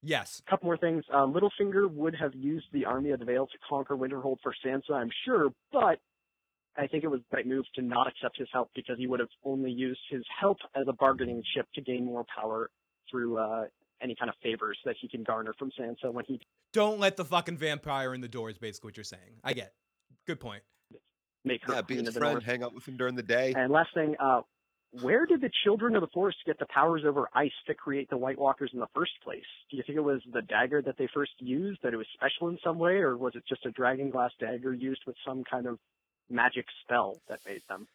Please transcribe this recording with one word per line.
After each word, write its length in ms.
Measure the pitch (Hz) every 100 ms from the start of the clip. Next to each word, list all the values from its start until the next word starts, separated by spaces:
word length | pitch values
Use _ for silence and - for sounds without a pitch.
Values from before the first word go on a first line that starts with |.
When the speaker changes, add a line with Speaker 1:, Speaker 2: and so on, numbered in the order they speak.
Speaker 1:
Yes. 360 | 147 143 - - -
Speaker 2:
A 20 |
couple 180 | 190 180
more 100 | 170
things. 240 | 170 165 -
Uh, 140 | 139 135
Littlefinger 640 | 156 202 - 202 196 196
would 240 | 151 156
have 180 | 160 156 131
used 300 | 135 160 -
the 120 | 143
Army 260 | 110 127 143
of 80 | 131
the 60 |
Vale 240 | 120 123 135
to 100 | - -
conquer 280 | 139 135 139
Winterhold 400 | 131 139 131 131
for 140 | - 120
Sansa, 280 | 131 135 -
I'm 180 | 143 117 -
sure, 240 | - 240 143 - _
but 260 | 277 214 160 _ _ _ _ _ _ _ -
I 100 | 139
think 180 | 156
it 40 | 156
was 120 | 135 117
the 60 | 131
right 100 | 120
move 180 | 135 131
to 80 | -
not 240 | 123 123 131
accept 320 | - 123 -
his 100 | 131
help, 180 | 127 117
because 220 | - 123 120
he 80 | 127
would 140 | 123
have 80 | 117 _
only 260 | 139 135 131
used 300 | 123 131 127 -
his 160 | 135 117 -
help 180 | 196 196 -
as 120 | 135 135
a 40 |
bargaining 500 | 127 135 131 123 120 110
chip 120 | - 117
to 60 | -
gain 240 | 135 123
more 200 | 123 120 120
power 360 | - 110 110 113 _ _ _ -
through, 280 | 127 120 117
uh, 260 | 110 113 110 _ _ _
any 120 | 127
kind 140 | 113 120
of 40 | 104
favors 360 | 123 110 107 101 -
that 80 | 117
he 80 | 120
can 140 | 120
garner 280 | 113 113 110 110
from 120 | 135 -
Sansa 320 | 117 117 127
when 120 | 120 113
he 140 | 135 _ _ _
Speaker 1:
Don't 260 | 214 208 214
let 180 | 196 196
the 80 |
fucking 340 | 160 175 170 170
vampire 560 | 156 147 151 139 131
in 60 | 127
the 60 | 123
door 200 | 120 110
is 80 | 104
basically 320 | 113 104 110
what 80 | 104
you're 80 |
saying. 360 | 104 92 90 113
I 80 | -
get 140 | 135 98
it. 80 | _ _ _ _ _ -
Good 140 | 160
point. 220 | 123 101 _ _ _ - _ _ _ _
Speaker 2:
make 180 | - 120
her 100 | 117
Speaker 3:
Yeah, 60 | 131
be 120 | 104
Speaker 2:
queen 40 | 127
Speaker 3:
his 80 | 117
Speaker 2:
of 60 |
the 60 | 117
Speaker 3:
friend, 140 | 147
Speaker 2:
north. 100 | 147
Speaker 3:
hang 180 | 113 123
out 120 | 120
with 120 | 120 -
him 100 | 131
during 180 | 127 123
the 60 |
day. 300 | 110 117 131 135
Speaker 2:
And 160 | 127
last 200 | 151 165
thing, 200 | 175 156 151
uh, 220 | 139 127 - _ _ _ _ 123
where 220 | 123 214 339
did 140 | 339
the 100 | 254 -
Children 300 | 208 208 233 220
of 40 |
the 60 | 165
Forest 300 | 175 196 165 -
get 120 | -
the 80 | -
powers 360 | - 151 165 147
over 220 | 143 127
ice 180 | 127 143 - -
to 80 |
create 340 | 151 - 139 135
the 60 | 131
White 220 | 127 135
Walkers 320 | 139 135 135
in 60 | 127
the 80 | 113
first 180 | - 175 -
place? 220 | - - - - _
Do 60 | 139
you 60 | 120
think 100 | 147
it 60 |
was 180 | 147 135 123
the 100 | 120
dagger 400 | 110 104 123 147
that 140 | 139 123
they 100 | 127
first 180 | - 143 -
used, 420 | 127 131 190 196
that 100 | 131
it 20 | 117
was 100 | 110
special 340 | - 135 139 170
in 100 | 175
some 140 | 170 165
way, 160 | 170 190
or 200 | 165 123
was 180 | 127 120
it 60 | -
just 160 | 131 127
a 40 |
dragon 400 | 113 127 131 139
glass 220 | 127 123 -
dagger 320 | 113 120 127
used 300 | 127 131 135 -
with 100 | 123 -
some 180 | 131
kind 220 | 123 127 123
of 120 | 117 _ _ _ _ _
magic 380 | 120 123 127 - -
spell 360 | - 123 98 98 _
that 100 | - -
made 160 | 98 -
them? 180 | 95 110